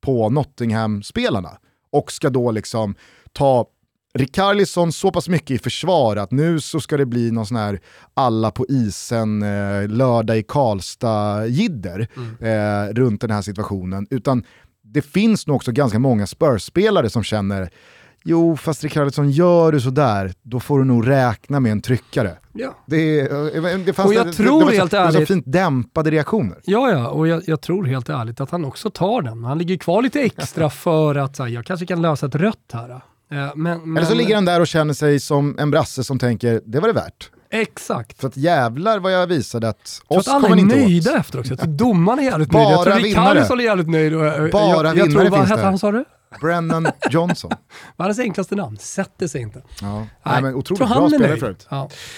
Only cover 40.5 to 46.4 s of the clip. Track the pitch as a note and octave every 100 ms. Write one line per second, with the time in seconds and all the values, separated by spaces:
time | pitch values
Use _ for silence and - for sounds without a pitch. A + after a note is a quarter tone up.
40.5 | F#3 F#3+ C4 A#3+ F3 F3 D4 D3+ B2+ A#2
41.5 | C3 E3+ D3 B3 F#3 F3 C4 C4+ F3 D#3
42.5 | G#3 G#3+ F#3 F3 G3 G#3+ G3+ D4 D4+ G#3
43.5 | B3 A#3 G3 D#3+ D#3+ D#3 D#3+ D3+ D3+ D#3
44.5 | G3 G#3 F3+ D#3 D#3+ D3+ E3+ F#3+ G3 F#3+
45.5 | G#3+ F#3+ F#3+ G#3 G#3+ D4 _ _ -